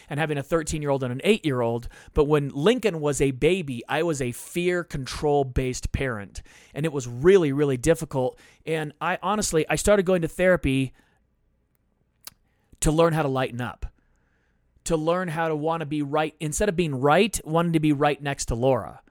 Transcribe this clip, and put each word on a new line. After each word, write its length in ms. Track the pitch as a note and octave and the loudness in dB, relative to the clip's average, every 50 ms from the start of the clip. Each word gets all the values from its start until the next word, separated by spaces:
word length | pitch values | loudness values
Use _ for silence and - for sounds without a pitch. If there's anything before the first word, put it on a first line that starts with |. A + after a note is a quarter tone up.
| - - | -12 -8
and 120 | D#3 C#3+ | -4 -2
having 180 | D#3+ D3 D3+ C#3+ | -2 -2 -2 -4
a 40 | |
thirteen-year-old 600 | - - E3+ E3 D3+ - E3 D3+ D3 C#3+ C#3 C3 | -2 -2 -2 -2 0 -2 -4 -4 -2 0 0 0
and 100 | C3 B2 | -2 -4
an 80 | A#2+ C3+ - | -4 -2 0
eight-year-old. 640 | F#3+ A3 - - D3+ C3 B2 A#2 A#2 A#2 A#2 A#2+ - - - - - - | 0 0 2 0 -2 0 0 0 0 -2 -4 -6 -10 -16 -18 -20 -2 0
But 100 | D#3 D3 | 0 2
when 260 | D3 D3+ D3 C#3+ C3+ | 4 4 2 2 0
Lincoln 500 | - C#3 D3+ G#3 B3 A#3+ - G#3 E3+ D#3+ | -2 2 2 4 4 4 0 -2 -2 -2
was 200 | D3 D3 C#3 C3+ | -2 -2 0 2
a 120 | C#3+ C#3 | 0 0
baby, 500 | C3 B2 D3 D#3+ F#3+ G3 D#3+ C#3 B2 A#2 - - | 2 2 2 2 2 0 -2 -6 -8 -8 -6 -4
I 140 | C3+ D3+ | -2 -2
was 200 | E3+ E3+ D#3 C3 | 0 0 -2 -2
a 100 | C3 B2 | -4 -6
fear 520 | A#2+ - - - - F3 F3 F3+ F3+ F3 E3 | -6 -8 -12 -8 -6 -2 -2 0 -2 -2 -4
control-based 1080 | - - C#3+ B2+ - - - D#3 D3 D3 C#3+ C#3 C3 B2 C#3 C3 B2+ B2 - - - | -6 -8 -10 -8 -10 -6 -2 0 2 2 2 0 0 -2 -2 -2 -2 -4 -6 -6 -4
parent. 500 | - - C#3 C3 A2+ G#2 G2+ - - - - - - - - _ - | -4 -4 -2 -4 -4 -6 -10 -12 -16 -18 -20 -20 -20 -20 -20 _ -6
And 120 | - D3+ | -4 -4
it 60 | E3 | -4
was 160 | C#3 C#3+ A#2+ B2 | -4 -4 -6 -8
really, 440 | A#2+ B2 C#3+ F#3 G3 F#3+ E3 C#3 | -4 4 6 8 8 8 6 4
really 260 | C3+ D3 D3+ C#3 C3 A#2+ | 2 2 0 0 0 2
difficult. 600 | A#2+ D#3 E3 - D#3 - - C3+ B2+ B2 - - - - _ _ _ | 2 2 2 2 -2 -4 -4 -2 -2 -4 -4 -8 -16 -20 _ _ _
And 280 | D#3+ D#3+ D#3 D#3 D3 - - | -6 -4 -4 -6 -8 -8 -6
I 180 | D#3 E3+ F#3 - | -4 -4 -4 -4
honestly, 440 | - F#3 G#3 G#3 F#3+ - E3+ D#3+ D3+ - | -2 -2 -2 -2 -2 0 0 0 2 2
I 80 | D#3 | 0
started 300 | D3+ - G3+ G#3 G3+ F3+ | 0 4 4 4 4 4
going 160 | F#3 F#3 F3+ | 2 0 0
to 60 | E3 D3+ | 0 -2
therapy 640 | - - F#3 F#3 F3+ E3+ - C#3+ C3 C3+ C3 B2+ - _ _ _ _ _ _ _ _ _ _ _ _ _ _ _ _ _ _ _ _ _ _ _ _ _ _ - - _ _ _ _ _ _ _ _ _ | -2 0 2 4 4 2 2 0 0 0 -2 -2 -6 _ _ _ _ _ _ _ _ _ _ _ _ _ _ _ _ _ _ _ _ _ _ _ _ _ _ -20 -20 _ _ _ _ _ _ _ _ _
to 120 | - D#3+ | -2 0
learn 200 | D3+ D#3+ E3 E3+ | 2 4 2 2
how 100 | D#3 D#3+ | 2 0
to 60 | D3 C#3 | 0 0
lighten 320 | C3 B2+ C3 - A#2 A#2 | -2 -2 -2 -4 -4 -6
up. 260 | B2 G#2 - - - - - _ _ _ _ _ _ _ _ _ _ _ _ _ _ _ _ _ - | -6 -8 -8 -10 -14 -14 -14 _ _ _ _ _ _ _ _ _ _ _ _ _ _ _ _ _ -4
To 120 | - E3+ | -4 -2
learn 320 | D#3 D#3 E3 F3 F#3 F#3 F3 | -2 0 0 -2 -2 -2 -4
how 180 | D3+ E3+ E3 | -4 -2 -2
to 80 | D#3+ D#3 | -2 -2
wanna 300 | D3 D3 D#3+ E3 E3 D#3 | -2 -2 -4 -4 -4 -6
be 180 | C#3 D3+ D3+ | -6 -6 -6
right, 320 | C#3+ C#3 D3 D#3 D#3+ - - - | -4 -2 -2 -2 -2 -4 -6 -8
instead 280 | D#3+ D3+ D3+ - D#3 D#3 | -8 -6 -2 -2 -2 0
of 60 | D#3+ | 0
being 240 | E3+ F3 D3+ C#3 B2 | 0 -2 -2 0 2
right, 400 | C3+ C#3+ D3+ F#3 A3 A3 - - - | 4 6 6 6 4 4 0 -6 -6
wanting 300 | D3+ D#3 E3+ E3+ F3 E3 | -2 0 0 2 2 2
to 60 | D#3+ | 2
be 120 | D3+ D3+ | 2 2
right 280 | D3 C3+ D3 D3 D3 C#3+ | 2 2 2 0 0 -2
next 260 | D3 C#3+ C#3 - - | -4 -6 -6 -6 -6
to 80 | - B2+ | -4 -2
Laura, 480 | A2+ B2 C3+ C3 G#2+ F2+ - - - - _ | 0 2 2 2 2 -2 -6 -12 -18 -20 _